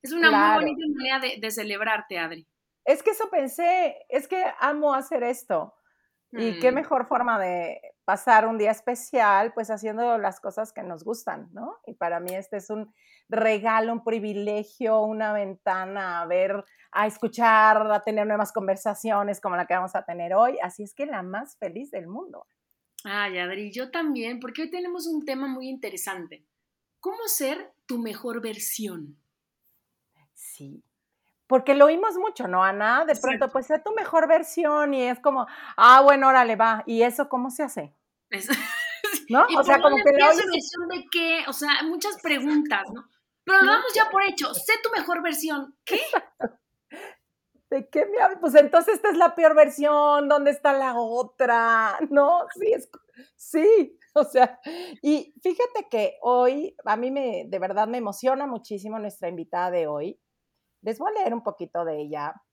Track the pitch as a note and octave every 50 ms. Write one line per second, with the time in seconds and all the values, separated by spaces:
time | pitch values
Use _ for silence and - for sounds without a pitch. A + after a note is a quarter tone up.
0 | - B3+ D4+ E4+ E4+ D#4+ D4 D4 D4+ D#4 - D#4+ D#4 D#4 D4+ C4+ D#4+ D#4 C#4+ C4
1 | B3+ C4 C4+ C4+ C4 B3+ C4 A3+ G#3+ A3 G#3+ A3+ G#3 G#3 G3+ G3+ A3 A3 A3 G#3
2 | G#3+ - G3 F3 E3 D#3+ E3 E3 D#3+ _ _ _ _ _ _ _ _ - C#4+ D#4+
3 | - A4+ G#4 - A4 - F#4+ E4 C4+ C4 - - E4+ F4 F4+ F#4 F4 D4 - -
4 | - _ B3+ C#4 C4+ - F#4 F#4 F#4 F4+ - - A#3+ C#4 D4 D4+ D4+ D4 C4+ C4
5 | C4 - E4 B3+ A#3+ A#3+ B3+ B3 - _ F#3+ D#3+ D#3 - _ _ _ _ _ _
6 | _ _ _ _ _ _ - A3+ A3+ A3+ G3 E3+ B3 B3+ B3+ C#4 D#4 - D#4 C4
7 | B3+ - D4 B3+ B3 A#3+ A3+ G#3 F#3+ F#3 F3+ F3 E3+ - - - - - _ _
8 | _ - F#3+ G3+ - C4+ A#3 G#3+ G#3+ A3+ A3+ A3 G#3 G#3 G#3+ - _ - B3 A#3+
9 | - - - B3+ A3 G#3 G3 G3 G#3+ A#3 A3 - A3 G3+ A3 G#3 G3+ A3 G#3+ A3
10 | A#3+ A#3+ A#3 A3+ G3+ G3 F#3 - - G3+ F#3 - A3+ - _ - - F3+ F3 D#3
11 | D#3+ G#3 A#3 A#3 - - E3 D3 D3 - E3+ G3 A3+ D4 G#4+ - _ - - _
12 | F3+ E3+ E3+ E3+ F3 F3+ F#3 F#3+ G3 - - G3+ F#3+ - G#3+ G#3+ G#3+ G#3+ _ _
13 | _ _ _ _ _ _ A#3 A3 A3 A3 A3 G#3 G3 A3+ A3 A3 A3 A3+ A#3 A3+
14 | A#3 A3+ A3+ A#3 G3+ G#3+ G3+ G3+ G3+ G#3 G#3 G#3 G#3+ G#3 _ _ B3+ A3 A3 A3
15 | G#3+ G#3+ A3 G#3+ A3 G#3+ G#3+ G#3 G3+ F#3+ G3 F#3 _ G3+ F#3 F#3 F#3 F#3 G3 G3+
16 | F#3+ F#3 F3 E3+ E3+ E3 F3 F#3 F#3 F#3+ G3+ G3+ G3 _ _ _ _ _ - G3
17 | G#3 A3 G#3 - - A3 - - A#3 A3+ A3 A3 G#3+ A3 G#3+ G#3+ G#3+ G#3+ G#3 G#3
18 | G#3 A#3 G#3+ G#3+ G#3 G#3+ G#3 G#3 G#3 G3 - A3+ G3 F#3+ F#3+ F#3+ - A3 G3+ -
19 | - A3+ G#3+ G3+ G3+ G3+ G3+ G3 - G3 F3+ F3 F3 - F3 F#3 F#3 F#3 - G3
20 | F#3 - E3+ F3 E3+ E3+ F#3+ G3 A3+ B3 C#4 - - F3+ - - G#3 G3 - -
21 | C#4+ D4 C4+ G3+ F3+ F3+ F#3+ G#3 B3+ C#4+ - _ G#3+ F#3 E3 G#3 C4+ D4 - G3+
22 | E3+ E3+ F#3+ B3+ F#4 F4+ - - - _ _ _ _ _ _ _ _ _ _ -
23 | - G#3 G3 G#3 G3+ G3+ F#3 F3+ F3+ F3+ F#3+ G3 G#3 G#3 F#3+ A#3+ C4 B3+ - E4+
24 | E4 D#4 C#4 B3 A3+ A3+ B3 A#3 B3 A#3+ A#3 - D#4+ D#4+ E4 F4+ F4+ F4+ F4 F4+
25 | D#4+ E4 D#4+ D4+ D4 D4 C4+ C4 C#4 C#4 C4 B3+ B3+ C4 C4 C4 - G#3 F#3+ F3+
26 | - G#3 F#3+ F#3 E3+ E3 D#3 - _ _ _ _ _ _ _ _ _ _ _ _
27 | - F#4 - A#4 A#4 G#4 - - C#4+ C4 D4 F4+ G4 - _ _ _ - B3+ A#3+
28 | A#3 A3 G#3+ - - B3 A#3 A#3 A3+ A3+ A3 A3 - - - - A3 G3+ F3+ E3+
29 | D3+ C#3+ C#3+ _ _ _ _ _ _ _ _ _ _ _ _ _ _ _ _ _
30 | _ _ _ _ D3 _ _ - - - - - D3 C#3 - - _ _ _ _
31 | _ _ _ _ _ _ _ _ _ _ C4 C4 B3+ C4+ C#4 C#4+ C#4+ D4+ D#4+ E4+
32 | G4 A4 F#4+ F#4 F#4+ A4 F#4 - B3+ F3+ F#3 F3+ F#3 F#3+ G3 G3+ G#3 A3 A#3+ C4+
33 | E4 D#4 C#4+ - - B3+ A#3+ A3 C#4 - - C4+ B3+ - D4+ D#4 D#4 G#4 A4 A4
34 | G4 - - E4 D#4 D#4 D#4+ E4+ E4+ - - E4+ E4+ D4 D4 D4+ D4 C#4+ C#4 C4
35 | B3 B3 B3 B3 - D4 C#4+ C4 A3+ - - - - - - - A3 A#3+ B3+ C4+
36 | C#4 C#4 C#4+ C4+ C4+ C4+ C4 B3+ B3 A#3 A3 G3 A3 A3+ A3+ G#3+ G#3+ - A#3 A3+
37 | A#3 A#3+ A#3 - C#4+ C#4+ - B3 B3 C4 B3+ - D4+ B3+ - G#3 D3+ C#3+ _ _
38 | _ _ _ _ _ _ A3+ G3 F#3 - C#4 - - - - - - - - -
39 | - - F#4 - - - A3+ C4 F#4 B4 E4 D4 C4 C4+ C#4 C4+ - D4 C#4 C4+
40 | C4+ C#4+ C#4 - C#4 D4+ D#4+ E4+ A4+ F#4+ E4+ C#4+ C#4+ - F4 F4 F4 E4+ F4+ F4
41 | - - - E4+ E4 E4 E4 E4 C#4 - C4 - D4 D4 C#4+ C4+ D4 D#4+ E4+ E4
42 | - G#4 G4 - - E4 D4 C4+ B3 D4 D4+ D4+ D4+ - A#3 G3 F#3+ G3+ G#3+ B3
43 | - _ _ _ _ _ _ _ _ - F#4+ G4 F#4+ F#4+ G#4+ A#4 - A#4+ G#4+ A4
44 | A4 A4 F#4+ G4 G4+ G4 F#4+ - C#4 - - - - - A4 A4+ - A4+ A#4 F#4+
45 | D#4 - F4 E4+ F4 E4+ D4+ D#4 D#4+ D#4+ D4+ C#4+ C#4 C#4 _ _ _ - - A4
46 | D#5 D#5 - F#4 - - _ _ - - _ _ _ _ _ _ _ _ - -
47 | - - - _ _ _ _ _ _ _ _ _ _ _ C#4+ C4+ - _ - D4
48 | D4+ G4+ G4+ A#4+ - F#4 F#4+ F4+ E4+ D#4 B3 D4+ D4 C#4 - E4 E4+ - G#4+ -
49 | - G#4 E4 E4 F4+ E4+ E4+ - E4 D#4 D#4 D4+ D4+ C#4+ - - C#4+ D4 D4 D4
50 | D4 D4 D4 D4 D4 C#4+ D4 C#4+ C#4+ C#4+ C#4+ C#4+ _ D4 C#4 C4+ C4+ C4 A#3+ A#3
51 | A#3 A3+ A3+ B3 B3+ B3 _ _ C4 A#3+ A#3 A#3 A#3 A3+ A3+ A3+ A3 G#3+ G3 -
52 | D#4 C#4+ C#4 C#4+ C#4+ C#4+ E4+ F4 - - - F4 G#4 G#4+ - - - _ - -
53 | _ _ _ A#3+ B3+ _ _ _ - - - D#4+ D#4+ G#4 A4+ G#4+ D4 B3+ - _
54 | _ _ _ D4+ C#4+ D4 - B3+ B3+ B3 - - _ D4 E4 E4+ F4+ F4+ D4+ -
55 | - C#4+ D4+ D4 - D4 _ - _ F#4 F4+ - A#4+ B4 B4 A4 G#4 _ - A3
56 | G#3 F#3 - - - B3 B3 B3 B3 B3 C4+ C#4+ D#4 - _ - - - G#3+ A3
57 | A#3+ B3+ C4+ C#4+ C4+ B3 G#3 F3+ D#3 D#3 G3 F#3+ F3+ F#3 G3 G3+ G#3+ G#3+ A#3+ B3+
58 | A#3 G3+ G3 - - B3+ C4 C4+ C#4+ C#4 B3 G#3+ _ - G#3+ G3+ F#3 G#3+ G#3+ A3
59 | G#3 G#3 G3 - - E3+ F3+ E3+ E3 _ - F3 F3+ F3+ F3+ F3 E3 D3+ D3 D3
60 | D3 F#3 - _ _ _ _ _ _ _ _ _ _ _ _ _ _ G#3+ A3+ A3
61 | D4 G4+ G#4+ G#4+ F#4+ E4 A#3 A#3 A3+ G#3 G3 _ F3 E3 _ E3+ E3+ E3 D#3 D3+
62 | D3+ D3 D3+ D3 D3 D3+ D#3 - _ _